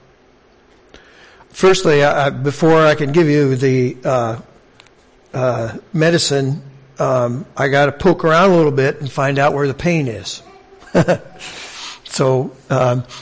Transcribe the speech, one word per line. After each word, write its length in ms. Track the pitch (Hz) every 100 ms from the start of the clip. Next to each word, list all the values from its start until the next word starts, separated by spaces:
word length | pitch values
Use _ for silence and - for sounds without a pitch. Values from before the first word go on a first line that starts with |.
| _ _ _ _ _ _ _ _ _ - _ _ - - _
Firstly, 520 | - 185 185 165 147
I, 240 | 143 147 139
I, 40 |
before 540 | 127 143 135 165 160
I 120 | 156 147
can 160 | 139
give 160 | 165 151
you 260 | 147 139
the, 420 | 131 135 127 123 -
uh, 360 | 147 127 117 117 - _ _ _ - _ _ _ _
uh, 460 | 131 127 117 113 127 -
medicine, 720 | 160 160 170 - 139 135 151 - - - -
um, 480 | 139 127 120 127 - -
I 120 | 139
gotta 240 | 139 143
poke 320 | - 185 170
around 260 | 160 160 196
a 60 | 170
little 160 | 151
bit 280 | 131 135 143
and 100 | 139
find 280 | - 139 139
out 160 | 143
where 140 | 143 143
the 60 |
pain 340 | - 175 165 131
is. 340 | 101 95 - - - - - -
<laughs> 300 | 180 - 170 - - - - - - - - -
So, 400 | - 131 127 151 - -
um, 360 | 131 123 127 - -